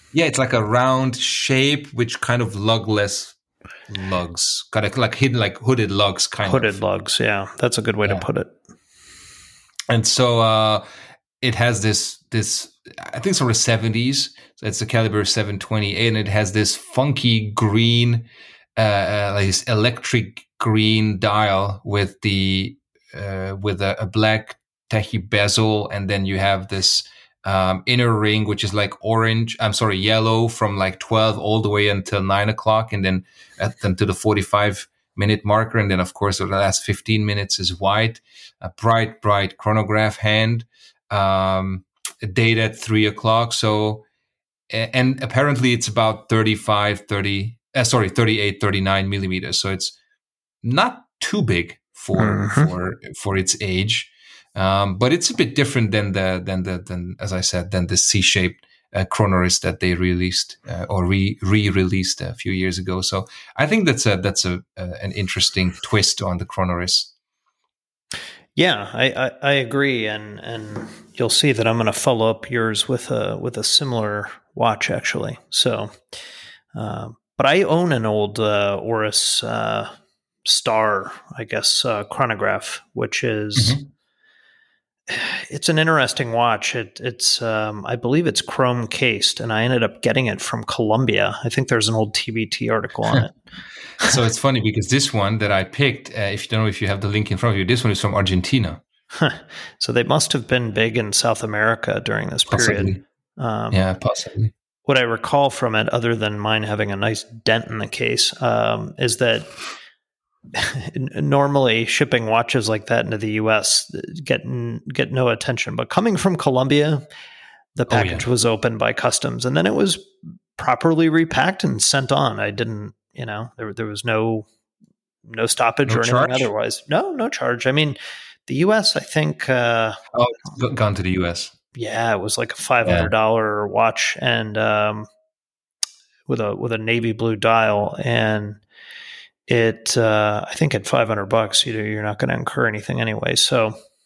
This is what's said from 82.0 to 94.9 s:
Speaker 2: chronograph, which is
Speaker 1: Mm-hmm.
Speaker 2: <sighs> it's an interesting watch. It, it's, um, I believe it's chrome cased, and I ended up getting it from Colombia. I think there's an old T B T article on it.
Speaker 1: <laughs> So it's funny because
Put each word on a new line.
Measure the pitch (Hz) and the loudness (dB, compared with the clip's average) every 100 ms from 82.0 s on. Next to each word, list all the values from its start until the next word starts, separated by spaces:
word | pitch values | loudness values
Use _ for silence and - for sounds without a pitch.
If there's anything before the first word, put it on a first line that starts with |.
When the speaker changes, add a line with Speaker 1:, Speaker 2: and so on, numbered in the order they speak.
Speaker 2:
chronograph, | 104 - 123 101 101 98 - - - | -4 -2 -2 0 -2 -2 -6 -12 -12
which | - 110 - | -6 -4 -2
is | 123 107 107 110 110 | -2 -2 -2 0 2
Speaker 1:
Mm-hmm. | 143 - _ _ _ _ _ _ _ _ _ _ _ - | 0 -4 _ _ _ _ _ _ _ _ _ _ _ -8
Speaker 2:
<sighs> | - - - - | -6 -4 -6 -8
it's | - - | -4 0
an | 156 | 2
interesting | 160 156 123 - 120 | 4 2 2 -2 -2
watch. | 117 120 104 - | 0 2 0 -2
It, | 123 101 - | -6 -8 -8
it's, | 123 117 - - | -8 -2 0 0
um, | 117 107 107 104 98 | 0 -2 -2 -6 -6
I | 120 | -4
believe | 120 151 165 | 0 2 2
it's | - | -2
chrome | - - 127 123 113 | -4 0 0 0 -4
cased, | - 127 104 - - | 0 0 2 -2 -2
and | 113 | -2
I | 110 | 0
ended | 120 123 | 2 2
up | 107 - | 0 2
getting | 120 131 120 | 2 2 0
it | 98 | -2
from | - 117 | -4 -6
Colombia. | - - 107 113 120 101 98 - | -4 -2 2 2 2 2 0 -2
I | 117 | -4
think | - 127 | -2 0
there's | 117 104 | 0 2
an | |
old | 113 107 | 0 0
T | - - | -2 -4
B | 110 107 | -4 -4
T | - 113 | -4 -2
article | 110 - - | -2 -2 -4
on | 110 107 | 0 2
it. | 110 - | 0 -6
Speaker 1:
<laughs> | - - - - - - - | -20 -20 -18 -18 -16 -2 2
So | 131 | 2
it's | 113 113 | 2 2
funny | 139 127 | 0 2
because | 107 110 98 | 2 0 2